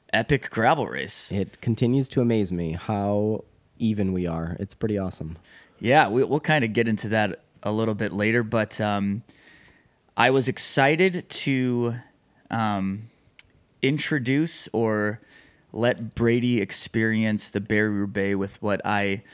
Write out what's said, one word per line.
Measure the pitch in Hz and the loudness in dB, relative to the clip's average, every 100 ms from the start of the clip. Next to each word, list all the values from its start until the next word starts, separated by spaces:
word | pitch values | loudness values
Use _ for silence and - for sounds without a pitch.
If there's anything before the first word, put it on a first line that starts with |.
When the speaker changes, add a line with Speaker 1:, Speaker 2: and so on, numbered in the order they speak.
| _ | _
Speaker 1:
epic | 110 117 139 - | -2 2 0 0
gravel | - 113 156 92 | 2 2 2 0
race. | 67 67 - - | -4 -6 -8 -4
Speaker 2:
It | 98 92 - | -4 -4 -4
continues | - 113 120 135 131 | -2 2 2 2 0
to | 135 | 0
amaze | 120 110 92 | 2 2 0
me | 87 82 | -2 -4
how | 87 - 104 101 104 107 110 - _ _ - | -4 -4 -2 0 0 0 -2 -8 _ _ -4
even | 113 104 95 | -2 0 0
we | 92 87 | 0 -2
are. | 82 82 87 | -4 -6 -6
It's | 98 | -8
pretty | - 110 104 | -6 -4 -2
awesome. | 92 - 80 85 - - - _ | -4 -8 -10 -12 -18 -20 -20 _
Speaker 1:
Yeah, | 110 143 107 | 4 4 4
we, | 120 | 2
we'll | 98 147 | 2 0
kinda | - 156 117 | 2 2 2
get | 110 113 | 2 0
into | 104 104 | 0 0
that | 110 104 - _ _ | 0 0 -4 _ _
a | 104 | -4
little | 107 113 | -2 0
bit | 104 107 | -2 -4
later, | 98 107 120 | 0 2 2
but, | 110 113 104 - | 2 0 -2 -2
um, | 104 101 98 104 - - - - - _ _ _ _ - | -2 0 -2 -4 -8 -20 -20 -20 -20 _ _ _ _ 2
I | 123 | 4
was | 135 123 | 4 2
excited | - - - 139 160 185 175 - | -2 0 4 4 4 2 0 -4
to, | - 139 135 127 120 120 120 - _ _ _ - | -4 0 0 2 0 0 -4 -10 _ _ _ -6
um, | 113 107 101 95 98 113 _ _ - - _ _ _ | -2 0 0 -2 -4 -10 _ _ -20 -20 _ _ _
introduce | 131 147 - 151 120 139 165 - - | 0 0 -2 -2 0 0 0 -4 -4
or | 110 110 107 104 113 - - - _ _ | -2 0 0 -2 -4 -12 -20 -20 _ _
let | - 117 - 110 - | -2 0 0 -6 0
Brady | 117 120 123 120 | 2 2 2 0
experience | 98 - - 113 113 110 110 104 - | 0 -4 -4 0 2 2 0 0 -4
the | 101 | -6
Barry | 101 107 107 | 0 0 2
Roubaix | 101 101 101 98 98 | 0 -2 -2 -2 -2
with | 98 - | -4 -6
what | 104 98 98 | -4 -2 -2
I | 104 101 98 - | -2 -2 -4 -8